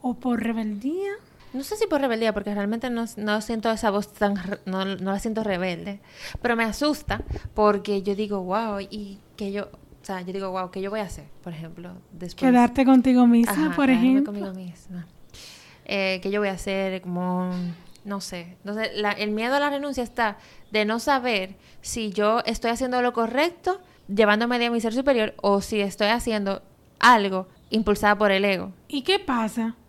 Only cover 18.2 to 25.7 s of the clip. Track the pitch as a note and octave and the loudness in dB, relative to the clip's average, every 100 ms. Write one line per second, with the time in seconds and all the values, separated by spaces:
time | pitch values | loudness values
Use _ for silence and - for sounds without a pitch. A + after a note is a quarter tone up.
18.2 | G3 F3+ E3+ F3+ G3 G#3+ A3 - G#3 G#3 | -8 -12 -12 -14 -8 -4 -4 -2 -4 -2
19.2 | G#3+ G#3+ A#3 C#4 C#4+ C#4+ C#4+ B3+ A#3 - | -2 -2 0 0 0 -2 -4 -6 -6 -2
20.2 | A3+ G3+ - - - G#3+ G#3 A#3 C4 C#4 | -2 -2 -18 -20 -4 -2 0 0 2 0
21.2 | B3 G#3 F#3 G3 - - - A#3+ G#3+ F#3+ | 2 -2 -4 -12 -20 -18 -10 -6 -4 0
22.2 | G#3 A3+ - A3+ A#3 A#3 B3+ B3 B3 B3 | 2 2 0 -2 -2 -2 0 0 0 0
23.2 | A3+ B3 E4 E4+ F4+ F#4+ - - - G3+ | 0 0 0 -2 -4 -4 -8 -20 -6 4
24.2 | G#3 G#3+ A#3+ B3 A#3 A#3 A3+ A#3 C4+ B3+ | 6 6 2 0 0 0 0 0 2 2
25.2 | G#3+ - G3+ G3 F#3+ | 2 0 2 2 2